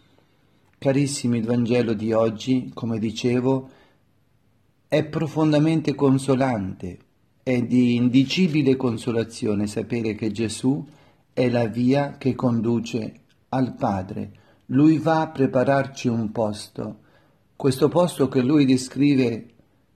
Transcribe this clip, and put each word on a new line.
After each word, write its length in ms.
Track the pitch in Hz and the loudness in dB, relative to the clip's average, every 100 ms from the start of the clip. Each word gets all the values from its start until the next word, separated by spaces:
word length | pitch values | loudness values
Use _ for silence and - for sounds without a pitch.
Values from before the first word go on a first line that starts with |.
| _ _ _ _ _ _ _ _ | _ _ _ _ _ _ _ _
Carissimi, 580 | 139 135 139 139 123 120 | 0 2 0 -2 -2 -2
il 80 | |
Vangelo 480 | 110 120 117 123 113 | 0 0 2 2 0
di 220 | 107 110 | -2 0
oggi, 560 | 110 113 101 127 127 127 | 2 2 -2 -2 -2 -2
come 260 | - 117 113 | -8 -6 -4
dicevo, 680 | 110 104 127 123 127 135 131 - _ _ _ _ _ _ _ _ _ _ _ | -4 -2 -2 0 2 0 -4 -16 _ _ _ _ _ _ _ _ _ _ _
è 160 | 151 | -2
profondamente 920 | 156 156 151 151 156 147 160 160 151 | 0 -4 -4 0 2 4 2 2 -2
consolante, 1040 | 139 139 131 135 127 135 113 95 98 92 90 _ _ _ _ | 0 2 2 2 0 2 0 -4 -8 -12 -14 _ _ _ _
è 180 | - 123 | -2 -2
di 360 | 117 123 123 120 | 2 2 4 4
indicibile 800 | 123 127 135 - 185 151 135 131 | 4 4 2 2 2 2 2 2
consolazione 920 | 127 110 - 113 113 - 113 104 104 | 0 -2 -2 -2 -4 -4 -4 -2 -2
sapere 480 | 117 104 120 110 | -4 -4 -4 -4
che 180 | 101 113 | -4 -4
Gesù 500 | 104 110 - 131 147 156 - _ _ _ | -2 -4 -2 -2 -2 -6 -18 _ _ _
è 160 | - 127 | -2 0
la 160 | 120 113 | 0 -2
via 500 | 113 123 139 143 - | 0 2 2 0 -4
che 180 | 131 | -4
conduce 760 | 123 127 117 113 117 117 117 107 - _ _ _ | 0 0 0 0 -2 -2 -6 -8 -12 _ _ _
al 240 | 131 120 | -4 -2
Padre. 640 | - 123 98 95 107 104 - _ _ - | -2 -2 -2 -6 -10 -12 -14 _ _ -4
Lui 260 | 127 151 156 | 4 4 4
va 240 | 160 160 | 2 0
a 60 | 156 | -2
prepararci 800 | - 131 131 123 139 131 - 127 | -2 0 2 2 2 -2 -4 -2
un 240 | 117 107 | -2 -2
posto. 720 | 120 107 104 - - 110 104 _ _ _ _ _ - | -2 -4 -4 -12 -10 -10 -12 _ _ _ _ _ -2
Questo 320 | 139 131 147 | -2 2 2
posto 400 | 160 175 - 135 | 2 0 0 0
che 120 | 135 | 2
lui 240 | 123 151 | 2 4
descrive 800 | 135 127 - - 143 135 123 113 - _ _ _ _ | 4 2 0 0 2 4 2 -2 -10 _ _ _ _